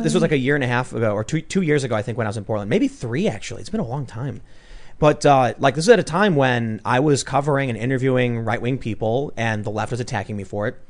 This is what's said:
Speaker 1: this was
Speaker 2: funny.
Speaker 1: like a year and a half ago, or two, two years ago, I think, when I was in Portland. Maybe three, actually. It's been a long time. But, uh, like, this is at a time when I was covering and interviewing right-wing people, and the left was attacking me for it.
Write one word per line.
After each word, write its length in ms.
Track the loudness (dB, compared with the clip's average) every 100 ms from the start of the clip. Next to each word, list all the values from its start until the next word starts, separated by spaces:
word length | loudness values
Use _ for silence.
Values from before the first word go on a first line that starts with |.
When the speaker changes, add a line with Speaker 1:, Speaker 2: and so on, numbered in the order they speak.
Speaker 1:
this 120 | 2
was 0 |
Speaker 2:
funny. 80 | 2
Speaker 1:
like 100 | 2
a 60 | 2
year 160 | 2
and 80 | 2
a 60 | 2
half 240 | 0 -2
ago, 200 | -2 0
or 120 | 0
two, 160 | -2 -4
two 220 | -2 0
years 200 | 2 2
ago, 140 | 2 -2
I 60 |
think, 140 | -2 -4
when 80 | -4
I 20 |
was 60 | -4
in 80 |
Portland. 260 | -4 -4 0
Maybe 160 | 0 0
three, 380 | -2 -6 -2 -2
actually. 320 | -4 -8 -12
It's 80 | -6
been 100 | -4
a 60 | -4
long 180 | -6 -8
time. 360 | -8 -8 -8 -14 -20 -18 -16 -14 2
But, 240 | 2 4 6
uh, 280 | 6 4 2
like, 160 | 0 4
this 80 |
is 40 | 6
at 100 | 6
a 20 |
time 300 | 4 2 2 4
when 440 | 4 2 -2 -4
I 140 | 0 2
was 220 | 4 2
covering 440 | 2 0 2 0 0
and 80 | -2
interviewing 600 | -2 0 2 2 2 0
right-wing 380 | -2 -2 -2 -2
people, 540 | -4 -4 -2 -2 -2 -4
and 280 | -2 -2
the 60 | -4
left 200 | -4 -4
was 80 | -4
attacking 360 | -4 -6 -6 -8
me 60 |
for 220 | -8 -4 -4
it. 80 | -6